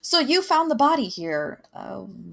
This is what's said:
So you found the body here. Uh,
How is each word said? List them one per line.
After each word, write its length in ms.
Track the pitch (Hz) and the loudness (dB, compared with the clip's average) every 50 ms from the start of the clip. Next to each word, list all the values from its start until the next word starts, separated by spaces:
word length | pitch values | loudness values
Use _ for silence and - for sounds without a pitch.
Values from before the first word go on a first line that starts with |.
So 180 | _ - - 339 | _ 2 2 2
you 220 | 311 247 311 359 | 2 4 2 0
found 280 | 370 - 359 311 330 330 | 2 2 2 2 4 2
the 40 | 302 | 2
body 340 | 226 277 285 320 320 247 185 | 4 4 4 4 2 0 -2
here. 540 | 185 - 170 165 156 151 151 147 - - _ _ _ | -4 -8 -6 -4 -2 -2 -2 -4 -8 -10 _ _ _
Uh, 260 | - - - 190 - 185 196 190 - - 175 | -14 -12 -12 -12 -12 -12 -14 -16 -16 -18 -18